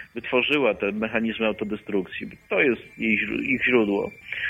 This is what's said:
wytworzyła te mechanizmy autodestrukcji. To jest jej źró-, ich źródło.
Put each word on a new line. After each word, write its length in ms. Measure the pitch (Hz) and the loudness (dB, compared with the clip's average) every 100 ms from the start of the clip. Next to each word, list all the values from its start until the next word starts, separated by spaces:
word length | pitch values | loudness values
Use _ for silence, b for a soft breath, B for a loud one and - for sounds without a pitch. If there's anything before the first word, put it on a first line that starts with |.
| B | B
wytworzyła 600 | 120 - 127 127 147 117 | -12 -2 0 2 2 2
te 180 | 98 101 | 2 -2
mechanizmy 540 | 107 110 113 113 107 110 | -2 -2 0 -2 0 -2
autodestrukcji. 800 | 104 107 104 - 101 90 - - - - | 0 -4 -6 -2 -2 -2 -8 -10 -14 -2
To 120 | 190 | 2
jest 200 | 147 113 - - | 4 2 -4 -4
jej 200 | 113 104 | 0 0
źró-, 240 | 104 117 | 0 -4
ich 220 | 135 123 | -2 0
źródło. 460 | 123 123 101 98 101 - B B | 4 4 4 2 -2 -8 B B